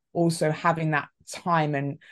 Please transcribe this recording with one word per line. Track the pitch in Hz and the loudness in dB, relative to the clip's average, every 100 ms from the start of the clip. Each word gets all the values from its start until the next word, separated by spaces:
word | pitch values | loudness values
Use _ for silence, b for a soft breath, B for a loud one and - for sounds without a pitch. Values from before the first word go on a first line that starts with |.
| _ | _
also | 170 170 165 156 | 0 0 2 -2
having | 156 175 160 156 | 0 0 2 0
that | 147 - _ - | -2 -4 _ -18
time | - 180 165 151 139 | -8 0 0 0 -2
and, | 139 139 b | -4 -8 b